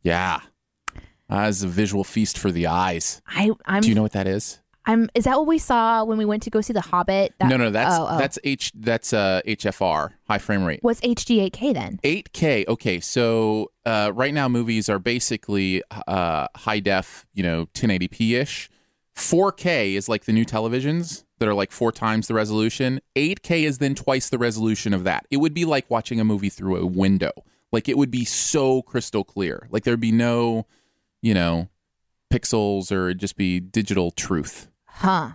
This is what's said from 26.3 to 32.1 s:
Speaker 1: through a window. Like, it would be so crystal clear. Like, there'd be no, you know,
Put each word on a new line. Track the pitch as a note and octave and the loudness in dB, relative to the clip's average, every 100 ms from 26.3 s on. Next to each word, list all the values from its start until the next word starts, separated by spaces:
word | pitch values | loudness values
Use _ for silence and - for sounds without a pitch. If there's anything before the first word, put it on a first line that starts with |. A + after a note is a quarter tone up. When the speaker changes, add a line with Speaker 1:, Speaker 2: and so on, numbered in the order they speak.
| G#2 G2 | 2 -2
Speaker 1:
through | - F#2+ F2+ | -4 -2 0
a | F2+ | 0
window. | F#2 G2 F#2+ E2 - _ _ _ | 2 4 4 0 -6 _ _ _
Like, | A2+ - | -2 0
it | C3+ | 2
would | C#3 | 2
be | B2 A#2+ | 0 -2
so | - - D3+ C3+ C3 | -2 0 2 4 2
crystal | - B2 - G#2+ | 0 -6 -2 -4
clear. | - - F2+ G1+ - | -4 -4 -4 -4 -4
Like, | A2 | -2
there'd | A#2+ A#2 | 0 0
be | A2+ | 4
no, | A2+ A#2+ A#2+ A#2 A2+ - _ _ _ _ _ | 4 4 2 0 -2 -6 _ _ _ _ _
you | A2+ | 2
know, | G2 E2+ E2+ F2+ _ _ _ _ | 4 4 0 -4 _ _ _ _